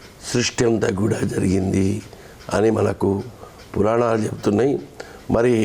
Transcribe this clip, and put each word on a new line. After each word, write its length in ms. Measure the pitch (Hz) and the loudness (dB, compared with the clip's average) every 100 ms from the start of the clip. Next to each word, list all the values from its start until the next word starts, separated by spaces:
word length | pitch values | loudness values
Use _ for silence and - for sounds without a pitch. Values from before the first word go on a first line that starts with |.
| - - - | -20 -16 -4
సృష్టి 320 | 120 117 - 120 | -2 -2 0 2
అంతా 200 | 110 113 95 | 2 0 0
కూడా 180 | 107 117 - | 0 -2 -4
జరిగింది 540 | - 98 95 95 95 95 101 - - - - - 95 | -2 0 0 0 0 0 -2 -8 -18 -20 -18 -4 0
అని 140 | 110 104 | 2 2
మనకు 320 | 104 101 98 98 120 - - - - | 0 0 0 0 -4 -14 -20 -20 -8
పురాణాలు 480 | 110 104 117 120 113 110 | -2 2 2 2 0 -2
చెప్తున్నాయి. 460 | - 107 101 135 127 - - - - - 110 | -4 0 2 2 0 -6 -16 -18 -12 -2 2
మరి 200 | 120 113 | 2 2